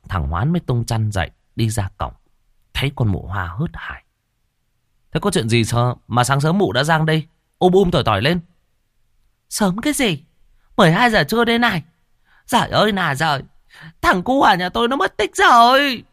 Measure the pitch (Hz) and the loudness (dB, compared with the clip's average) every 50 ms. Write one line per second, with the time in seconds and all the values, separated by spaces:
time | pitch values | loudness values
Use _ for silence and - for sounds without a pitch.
0 | _ - - 95 76 67 78 85 107 147 170 175 165 - 127 120 117 - 117 113 | _ -8 -6 -4 -4 -4 -4 -2 -2 -2 -2 -2 -2 -2 -2 -4 -2 -2 -2 -2
1 | 110 107 101 95 82 - - _ _ _ _ - 117 110 107 113 98 90 - - | -2 -2 -2 -4 -4 -6 -8 _ _ _ _ -4 -4 -2 -2 -4 -6 -6 -8 -8
2 | 82 62 - - _ _ _ _ _ _ _ _ _ _ - - 131 139 139 - | -10 -10 -10 -14 _ _ _ _ _ _ _ _ _ _ -10 -6 -6 -6 -4 -2
3 | 131 107 95 - - - 90 101 92 85 85 98 156 165 - - - - - - | -2 -2 -2 -2 -6 -8 -8 -8 -8 -8 -8 -8 -8 -8 -8 -10 -14 -14 -16 -16
4 | - _ _ _ _ _ _ _ _ _ _ _ _ _ _ _ _ _ _ _ | -18 _ _ _ _ _ _ _ _ _ _ _ _ _ _ _ _ _ _ _
5 | _ _ - 165 - 202 185 180 117 110 110 117 113 110 - 120 120 123 123 - | _ _ -8 -4 -2 -2 -2 -2 0 0 2 0 2 0 0 0 0 0 -2 -4
6 | _ - - 120 123 - 135 143 139 156 165 202 196 - - 123 139 151 165 156 | _ -4 0 0 2 2 2 0 2 2 2 2 0 0 0 0 0 2 2 2
7 | 156 156 156 160 156 - _ _ _ _ _ _ - 185 180 190 202 175 175 160 | 2 2 0 -2 -2 -6 _ _ _ _ _ _ 0 2 4 4 2 2 2 0
8 | 120 - 107 98 104 139 175 180 165 _ _ _ _ _ _ _ _ _ _ _ | 0 0 0 0 2 0 0 -2 -4 _ _ _ _ _ _ _ _ _ _ _
9 | _ _ _ _ _ _ _ _ _ _ - - 214 190 175 208 233 302 294 - | _ _ _ _ _ _ _ _ _ _ -6 -2 -2 -2 -2 -2 -2 -4 -2 0
10 | 277 220 170 135 - _ _ _ _ _ _ _ _ _ _ - 214 165 160 190 | 0 -2 -2 -4 -6 _ _ _ _ _ _ _ _ _ _ 2 4 4 4 4
11 | 247 240 220 202 156 135 208 226 233 226 233 233 240 233 196 170 139 - _ _ | 2 2 2 2 0 0 0 0 0 0 0 0 0 0 -2 -4 -6 -10 _ _
12 | _ _ _ _ _ _ _ _ _ - - - 180 - - 127 185 214 214 196 | _ _ _ _ _ _ _ _ _ -2 -2 0 0 0 0 0 2 2 0 0
13 | 180 160 139 131 160 160 147 131 - - _ _ _ _ _ - - 160 - _ | -2 -2 -2 -2 -2 -2 -2 -2 -6 -10 _ _ _ _ _ -20 -20 -20 -10 _
14 | - 330 339 185 180 - 262 277 302 - 208 170 180 180 180 226 233 233 262 285 | -2 0 0 0 0 0 0 2 4 4 2 2 0 -4 -2 -2 -2 -2 -2 -2
15 | 370 370 - - 440 370 - - 392 370 277 233 233 240 254 269 285 285 254 208 | -2 -4 -2 -4 -4 -4 -2 0 2 4 6 6 6 6 6 4 2 0 -2 -6
16 | - _ | -10 _